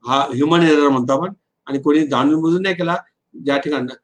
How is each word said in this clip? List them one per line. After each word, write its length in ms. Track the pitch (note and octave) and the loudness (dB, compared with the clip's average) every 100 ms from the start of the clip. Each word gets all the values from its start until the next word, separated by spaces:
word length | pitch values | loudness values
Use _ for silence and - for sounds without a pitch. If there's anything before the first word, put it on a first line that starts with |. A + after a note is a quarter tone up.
| A#2+ | 0
हा 220 | C3+ C#3 | -2 -2
ह्युमन 280 | B2+ D3 E3+ | -2 2 4
एरर 260 | E3 D3+ C#3+ | 4 4 4
म्हणतो 240 | C3 B2 | 2 0
आपण, 200 | C3+ F3+ G3 _ _ - | -2 -2 -10 _ _ -8
आणि 120 | C#3 | -4
कोणी 280 | C#3 D3+ D3+ | 0 2 2
जाणून 340 | B2+ C#3 D#3 | 0 2 2
बुजून 220 | D#3+ F3 | 0 0
नाही 120 | F#3+ | -2
केला 220 | F3 E3+ F3+ - _ _ - | -2 -4 -4 -8 _ _ -8
ज्या 120 | C3+ C#3 | -2 -2
ठिकाणी. 380 | D3 C#3+ B2 - | -2 -4 -6 -12